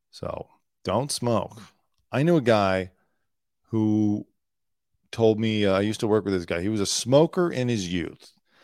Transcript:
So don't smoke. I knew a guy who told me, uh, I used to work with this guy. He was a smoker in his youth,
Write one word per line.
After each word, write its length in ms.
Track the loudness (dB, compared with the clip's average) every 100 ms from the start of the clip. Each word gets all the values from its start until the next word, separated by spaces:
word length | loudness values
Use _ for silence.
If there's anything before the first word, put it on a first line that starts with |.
| _
So 380 | -12 -10 -10 -14 _ _ _
don't 280 | -4 -2 -2
smoke. 500 | -4 -2 -2 -4 -10 -20 _ _ _ _
I 120 | 0
knew 140 | 2 4
a 40 |
guy 480 | 4 4 4 0 -2 _ _ _ _ _ _ _ _
who 580 | -2 0 2 0 -2 -8 _ _ _ _ _ _ _ _
told 280 | 2 2 4
me, 240 | 0 0
uh, 100 | 2
I 80 | 2
used 180 | 0 -2
to 80 | 0
work 180 | 0 0
with 80 |
this 140 | -2 -2
guy. 140 | -4
He 80 | -2
was 100 | -2
a 80 | -2
smoker 640 | -4 2 4 4 0 -2
in 160 | -2 -2
his 260 | -2 -4
youth, 380 | -4 -6 -10 -20 _ _ _